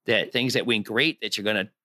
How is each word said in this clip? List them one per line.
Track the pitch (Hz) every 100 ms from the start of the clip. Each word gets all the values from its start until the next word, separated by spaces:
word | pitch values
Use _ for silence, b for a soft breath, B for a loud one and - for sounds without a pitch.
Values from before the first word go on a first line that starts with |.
| -
that | 107 80
things | 123 127
that | 107 98
went | 110 101
great | 110 156 -
that | 107 -
you're | 101
gonna | 107 95 _